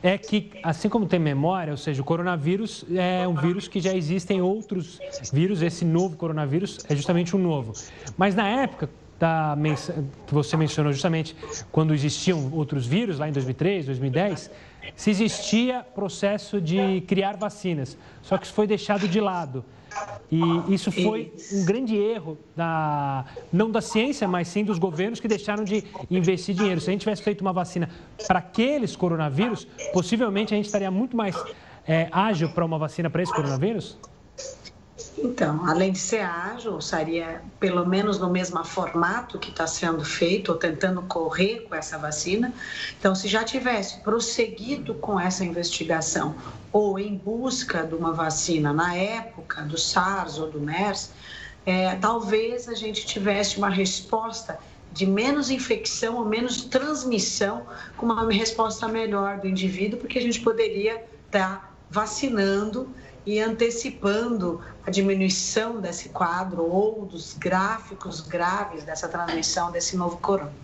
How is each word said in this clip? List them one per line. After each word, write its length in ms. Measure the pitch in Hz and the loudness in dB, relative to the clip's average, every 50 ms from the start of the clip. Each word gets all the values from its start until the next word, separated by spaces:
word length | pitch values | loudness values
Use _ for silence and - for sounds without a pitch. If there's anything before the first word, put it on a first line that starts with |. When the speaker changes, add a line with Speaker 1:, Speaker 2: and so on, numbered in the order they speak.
Speaker 1:
é 160 | - 180 196 | 2 2 2
que, 340 | 196 - - 208 214 208 - - - - | 2 0 0 0 0 0 -2 -8 -4 -2
assim 240 | 165 165 - - | -2 0 0 0
como 180 | 208 - 233 202 | 2 2 2 2
tem 140 | 156 185 175 | 4 4 4
memória, 520 | 160 151 139 135 147 170 190 185 165 151 | 4 4 2 2 2 2 2 0 -2 -4
ou 60 | 147 | -4
seja, 240 | 135 - 160 143 135 | -4 -4 -2 -2 -2
o 40 | 135 | 0
coronavírus 800 | - 165 175 175 180 180 160 139 165 185 202 226 208 - - - - 175 | 0 0 0 0 0 -2 0 2 0 0 0 0 -4 -8 -10 -6 -4 0
é 320 | 185 180 180 185 180 180 | 0 2 2 2 2 2
um 80 | 180 170 | 0 2
vírus 320 | 143 151 170 180 196 - | 2 2 2 2 0 -2
que 140 | - - 202 | -4 -2 0
já 120 | 156 190 190 | 0 2 2
existem 480 | 190 160 147 180 190 175 - 202 185 | 0 0 0 0 0 0 0 2 2
outros 600 | 180 185 202 220 214 - 196 185 147 - - - - - - - 123 - 131 | 2 2 0 0 -4 -4 -4 -4 -4 -6 -10 -14 -12 -12 -10 -10 -6 0 2
vírus, 280 | 143 170 190 208 160 | 2 4 4 2 2
esse 220 | 165 170 170 - 170 | 0 0 0 0 2
novo 320 | 165 160 170 185 190 160 | 4 4 4 4 2 0
coronavírus 640 | - 175 160 156 156 151 135 139 175 202 - - - - | -4 -4 -2 -2 0 0 0 0 0 0 -2 -4 -8 -2
é 80 | - 151 | -2 0
justamente 400 | 143 - - 175 175 175 175 - | 0 2 4 4 4 4 4 2
um 40 | 196 | 2
novo. 340 | 180 170 156 139 120 110 104 - - - - - - 135 - | 4 2 2 0 -2 -4 -8 -10 -12 -14 -16 -12 -12 -6 0
Mas 180 | - 185 202 185 | 2 2 4 4
na 140 | 220 214 | 4 2
época 420 | 196 226 269 269 - - - 156 - - - - - - - | 2 2 2 0 0 -2 -4 -6 -6 -8 -12 -20 -20 -2 2
da 340 | 170 165 160 160 156 151 147 | 2 4 4 4 2 2 2
mensa-, 440 | 147 151 156 147 - - - 175 160 139 135 - - - | 2 2 2 2 0 -2 -4 -4 -4 -4 -4 -6 -12 -4
que 80 | - 143 | 0 2
você 220 | 151 143 - - | 2 2 4 4
mencionou 380 | 160 160 143 - 156 147 147 143 | 2 2 2 2 2 2 2 2
justamente, 420 | 135 - 175 165 160 156 - - - - - - - - - | 2 2 2 2 2 0 -2 -6 -12 -12 -10 -10 -10 -10 0
quando 240 | - 156 160 156 151 | 2 4 6 6 4
existiam 600 | 143 139 151 - - - 185 180 156 135 131 160 | 4 4 2 0 2 2 2 2 2 0 0 0
outros 340 | 160 147 131 151 139 120 | -2 -2 0 0 -2 0
vírus, 320 | 117 147 214 240 208 160 135 | 2 2 2 2 2 0 -2
lá 80 | 151 | -2
em 60 | 156 143 | 0 0
dois 100 | 139 127 | 0 0
mil 80 | 127 | 0
e 40 | 127 | 0
três, 300 | - 156 185 202 185 147 | 2 2 2 2 2 0
dois 140 | 135 131 123 | -2 -2 0
mil 120 | 135 135 | 0 2
e 20 | 127 | 2
dez, 360 | 160 190 208 170 - - - - - - - - - - - - | 2 2 2 0 -2 -6 -12 -18 -20 -20 -20 -20 -18 -16 -16 -14
se 140 | - - 208 | 0 2 2
existia 760 | 208 185 226 208 - - - - 208 226 240 254 254 247 240 - - | 4 4 4 2 0 -2 0 2 4 4 4 2 0 -2 -6 -8 -6
processo 680 | 202 202 180 175 - 202 196 208 208 - - 208 202 | -4 -4 -4 -2 0 0 2 2 0 -2 -2 -2 0
de 400 | 170 151 175 196 196 196 190 180 | 0 2 2 2 4 2 2 0
criar 340 | 180 - 202 190 196 196 208 | 0 2 2 2 2 2 -2
vacinas, 640 | 180 214 202 - - - 185 165 143 131 - - - - - - - | -4 -4 -6 -6 -4 -4 -2 -2 -2 -4 -6 -8 -14 -20 -20 -20 -20
só 160 | - - 196 | -4 -2 -2
que 80 | 185 - | -2 -2
isso 80 | - - | -2 0
foi 120 | - 214 | 0 2
deixado 440 | 196 208 190 - - 202 185 196 185 | 2 2 0 2 0 0 2 2 2
de 100 | 170 220 | 2 2
lado. 460 | 208 196 185 175 165 135 127 131 110 - - - - - - - - - - - - - | 2 2 0 -2 -4 -6 -6 -8 -10 -10 -16 -20 -18 -12 -10 -8 -8 -8 -10 -14 -4 0
E 80 | 156 160 165 170 170 170 170 185 196 | 2 2 4 4 4 2 2 2 0
isso 160 | 190 - 202 | 2 2 0
foi 440 | - 190 185 214 214 226 - - - | 0 2 2 2 2 0 -4 -8 -12
Speaker 2:
Isso. 180 | - - - 196 | -16 -10 -4 -2
Speaker 1:
um 80 | 196 185 | 2 2
grande 320 | 165 208 247 269 214 226 | 2 2 2 0 0 2
erro, 400 | 202 202 220 233 208 151 160 156 - - - - | 2 2 2 0 -2 -6 -8 -10 -12 -14 -12 -6
da, 680 | 165 170 165 165 160 156 151 147 147 143 139 139 131 127 - - - - - | -2 -2 0 0 0 2 2 0 0 0 0 -2 -4 -4 -6 -10 -14 -6 0
não 180 | - 180 214 226 | 2 2 4 4
da 120 | 214 226 | 2 0
ciência, 440 | 220 - - 220 233 285 285 - 220 | 0 0 2 2 2 2 0 0 0
mas 220 | 185 180 175 170 | 0 0 0 -2
sim 160 | 175 - 208 214 | -2 0 0 0
dos 160 | 208 208 165 | 2 2 2
governos 400 | 180 190 156 165 190 220 233 - | 0 0 0 0 -2 -2 -2 -2
que 80 | - | 0
deixaram 380 | 214 220 202 - 208 208 208 220 | 0 0 0 0 -2 -2 -2 0
de 180 | 185 214 208 208 - - - - - | 0 0 0 -2 -4 -8 -12 -4 0
investir 460 | 180 185 170 180 185 170 - - 196 | 2 4 4 4 4 2 0 -2 2
dinheiro. 240 | 175 214 196 180 160 | 2 2 4 2 2
Se 100 | - 180 | 0 0
a 40 | 196 | 0
gente 80 | 202 | 0
tivesse 200 | - 220 208 202 | 0 0 -2 0
feito 200 | - 220 208 - | 0 -2 0 0
uma 100 | 190 190 | 0 0
vacina 380 | 175 180 175 175 - 180 170 - - - - - - - - | 0 0 -2 -2 -2 -2 -2 -2 -4 -10 -18 -18 -14 -4 0
pra 140 | - 185 180 | 2 2 2
aqueles 560 | 175 - - 220 247 269 302 294 226 147 - | 2 0 0 2 2 4 2 2 0 -2 0
coronavírus, 720 | - 185 175 170 160 156 147 131 147 220 247 214 - - - - - - - | 0 0 2 2 2 0 0 2 2 2 2 0 -2 -6 -10 -14 -12 -6 0
possivelmente 600 | - 180 170 - 240 220 247 220 196 202 220 208 214 | 0 0 2 2 2 2 2 2 2 0 0 2 2
a 40 | |
gente 100 | 208 202 | 0 2
estaria 220 | 208 - 202 196 190 | 0 0 0 0 0
muito 280 | 185 196 254 247 - | 0 0 0 0 0
mais, 180 | 226 214 185 156 - - - - - - - - - - | 0 0 0 -2 -4 -6 -8 -12 -14 -18 -20 -20 -8 0
eh, 220 | - 160 165 165 139 | 2 2 2 2 2
ágil 440 | 147 180 202 226 208 151 165 156 - | 2 2 4 4 2 2 0 0 0
pra 100 | 175 170 | 0 0
uma 160 | 165 165 151 | 0 0 -2
vacina 300 | 156 156 - - 165 160 | -2 -2 -2 -2 -2 0
pra 120 | 165 165 | 0 0
esse 120 | 180 170 - | 0 0 0
coronavírus? 640 | 160 147 143 135 131 156 214 233 180 - - - - - - - - - - - - - - - - - - - - - - - - - - - | 0 0 0 0 0 0 0 0 -2 -4 -8 -12 -18 -20 -20 -20 -20 -20 -20 -18 -14 -14 -14 -14 -16 -18 -20 -20 -20 -20 -20 -18 -18 -16 -12 -6
Speaker 2:
Então, 500 | - - 240 - - 196 147 151 156 175 | -4 -2 -2 0 2 2 2 2 2 2
além 240 | 156 160 180 190 196 | 2 4 4 4 2
de 80 | 185 190 | 2 0
ser 220 | - - 226 220 | 0 0 0 0
ágil, 580 | 196 175 170 170 180 202 226 247 233 220 180 156 | 0 -2 -4 -4 -6 -6 -8 -6 -6 -6 -6 -6
seria 600 | 147 - 185 160 156 160 165 170 165 165 165 - - - - - | -4 -4 -2 -2 -2 -2 -2 -2 -4 -6 -8 -10 -12 -16 -4 0
pelo 260 | - 185 180 180 180 | 0 2 2 2 2
menos 320 | 180 185 196 208 214 196 | 4 4 4 4 2 2
no 120 | 175 185 175 | 2 2 2
mesmo 340 | 180 180 180 175 175 165 185 | 2 2 0 0 -2 -4 -4
formato 760 | - - 190 175 - - 170 170 175 202 240 - - - | -4 -2 -2 -2 0 2 2 2 2 2 0 -4 -6 -8
que 140 | - - - | -8 -8 -6
tá 160 | - - 165 | -4 -2 -2
sendo 360 | 160 - - 185 165 165 156 147 | -2 -2 0 0 0 0 0 -2
feito, 480 | - - - 170 170 190 214 190 - | -4 0 2 4 4 4 2 2 0
ou 60 | 165 | 0
tentando 440 | 165 - 170 156 - 196 185 185 180 180 | 0 0 0 0 2 2 2 2 0 -2
correr 640 | - - 170 160 160 - 170 190 208 233 226 - | -4 -2 -2 -2 0 2 4 2 2 2 -2 -6
com 80 | - 170 | -8 -8
essa 220 | 156 151 - 156 | -8 -8 -8 -8
vacina. 540 | 151 151 151 151 - - 175 190 226 247 254 - - - - - - - - - | -6 -6 -4 -4 -4 -2 0 0 0 0 0 -2 -6 -10 -10 -8 -8 -8 -8 -2
Então, 160 | - - 196 190 | 2 4 4 4
se 140 | 190 - | 4 2
já 160 | 202 196 220 220 | 2 2 2 2
tivesse 560 | - - 262 254 254 240 208 190 - - - | 2 0 0 2 2 2 2 0 -4 -6 -4
prosseguido 960 | - 208 220 233 226 - - - 226 208 180 - 208 247 285 - - 240 208 | 0 0 2 2 2 0 0 0 0 0 -2 -6 -6 -6 -6 -4 -4 -6 -6
com 240 | - - - 202 185 | -4 -2 -2 0 2
essa 240 | 175 185 185 - 185 | 2 0 0 0 -2
investigação 880 | 170 165 175 170 - - - 160 165 165 160 156 - - - - 151 151 - - - - - - - | -2 -2 -2 -2 -2 -4 -2 0 0 0 0 0 0 0 0 -2 -2 -4 -6 -10 -12 -14 -14 -6 0
ou 260 | - 208 208 202 190 | 2 4 4 4 2
em 200 | 190 202 214 202 | 0 -2 -4 -4
busca 680 | - - 202 226 240 262 262 - - - - - 165 160 | -4 -4 -4 -4 -2 -2 -2 -2 -2 -2 -2 -2 -2 -2
de 100 | 160 165 | -2 -2
uma 200 | 160 165 165 165 | -2 -2 0 0
vacina 600 | 160 160 156 151 - - - 165 156 147 143 147 | 0 0 0 0 0 0 0 2 2 2 2 2
na 220 | 156 170 180 175 | 2 2 2 0
época 640 | 180 190 208 226 226 226 - - - 156 - - 156 151 | 0 -2 -2 -2 -6 -8 -10 -12 -12 -10 -10 -8 -8 -6
do 140 | 151 160 | -4 -2
sars 600 | 165 - - - 190 180 190 196 190 170 156 143 156 | -2 -2 0 2 2 2 2 0 -2 -4 -4 -6 -6
ou 100 | 160 156 | -6 -6
do 100 | 151 147 | -4 -6
mers, 520 | 147 147 156 180 202 208 190 - - - - - - - - - - - - - - | -4 -4 -2 0 0 0 -2 -2 -6 -10 -14 -18 -18 -16 -16 -16 -16 -16 -18 -6 -2
é, 300 | 190 185 185 185 185 190 | 0 2 2 2 2 0
talvez 720 | 190 185 214 233 226 208 196 214 220 226 233 247 247 - | 2 2 2 2 0 0 2 2 2 2 0 -2 -4 -6
a 60 | 233 233 | -6 -8
gente 320 | 208 220 214 202 - - | -6 -6 -6 -6 -6 -6
tivesse 520 | - - 208 190 202 196 202 208 202 - | -6 -4 -2 0 0 2 2 0 0 0
uma 120 | 196 202 202 | 0 0 2
resposta 880 | 185 190 - 185 - - - - 233 220 220 226 - - - - 156 - - - - - - - | 2 2 2 2 0 -4 -2 -2 -2 -2 -2 -4 -8 -10 -10 -10 -12 -12 -14 -18 -20 -20 -20 -14
de 140 | - 151 190 | -4 0 2
menos 460 | 190 196 208 233 269 285 294 269 240 | 4 4 4 4 2 2 2 2 0
infecção 640 | 269 247 - - 226 - - - - - 233 226 233 | 0 -2 0 0 0 0 0 -4 -4 -2 -2 -2 0
ou 80 | 247 226 | 0 0
menos 380 | 208 214 233 247 247 - - - | 0 0 0 0 -2 -2 -4 -2
transmissão, 1000 | - - 262 277 302 302 262 254 254 233 196 185 - - - 202 196 226 240 - - - - - - - | 0 0 0 2 0 -2 -2 0 0 2 2 2 0 0 0 0 0 0 -4 -8 -12 -14 -14 -14 -14 -8
com 120 | - 233 | -2 0
uma 240 | 233 226 220 226 226 | 0 2 2 2 2
resposta 560 | 208 202 226 220 - - 220 220 196 - 233 | 2 2 2 0 2 2 0 0 0 -2 -4
melhor 520 | 220 220 226 226 208 202 202 196 196 196 190 | -2 -2 -2 0 0 0 0 0 -2 -2 -4
do 80 | 196 | -2
indivíduo, 520 | 190 185 185 190 185 185 185 202 214 226 240 | -2 0 0 0 0 0 0 0 -2 -2 -4
porque 180 | - - - | -6 -4 -2
a 40 | 254 | 0
gente 180 | 240 240 226 - | 0 0 0 2
poderia 640 | - 240 220 226 220 208 - 196 202 220 226 220 - - - - - - | 2 2 4 4 2 2 2 0 0 0 0 -2 -6 -14 -18 -20 -6 0
tá 400 | - 196 190 185 196 196 - - - - - - | 2 2 2 2 -2 -6 -12 -16 -20 -20 -18 -4
vacinando 1000 | 160 208 220 214 - - 285 262 233 202 196 196 196 202 214 220 202 254 262 - - - - - - - - | -2 0 0 0 -2 -2 -2 0 2 2 4 4 2 2 0 -2 -2 -4 -6 -8 -10 -14 -18 -18 -20 -10 -4
e 160 | 202 208 214 | -2 0 2
antecipando 1200 | 220 226 220 - 233 233 233 - - 254 - - 190 202 208 220 240 240 233 208 180 175 165 - - - - - - | 2 0 2 2 2 2 2 0 -4 -6 -4 -2 0 2 2 2 0 0 0 0 0 -2 -2 -4 -8 -12 -16 -8 -6
a 60 | 196 | 0
diminuição 880 | 185 196 196 196 196 190 190 190 185 - - - - 220 220 233 240 220 | 2 2 4 4 4 4 4 2 2 0 -2 0 0 0 0 0 -2 -4
desse 300 | 185 175 165 - - - | -6 -6 -6 -8 -10 -10
quadro 540 | - - 185 170 170 180 190 185 175 165 165 | -2 0 0 0 0 0 -2 -2 -2 0 0
ou 420 | 170 180 190 208 220 220 214 202 | 2 4 4 2 2 0 -2 -6
dos 300 | 190 175 165 156 - - | -8 -10 -12 -12 -12 -8
gráficos 840 | - - 180 185 185 196 208 226 226 - - 202 180 - 185 170 156 | -4 0 2 2 2 2 0 -2 -4 -8 -12 -14 -12 -10 -10 -10 -10
graves 640 | 156 151 175 175 170 180 196 208 202 175 170 151 147 | -8 -6 -4 -2 0 0 0 0 -2 -4 -6 -10 -10
dessa 240 | 156 156 - - | -8 -8 -6 -6
transmissão 640 | 165 160 170 170 165 165 160 156 - - 180 175 175 | -4 -4 -4 -2 -2 -2 0 0 0 0 0 0 0
desse 240 | 175 170 170 - 190 | 0 -2 -2 0 0
novo 220 | 180 175 175 175 | 0 0 0 -2
corona. 340 | - - 202 196 190 147 147 - - | 0 2 2 2 2 0 -4 -10 -14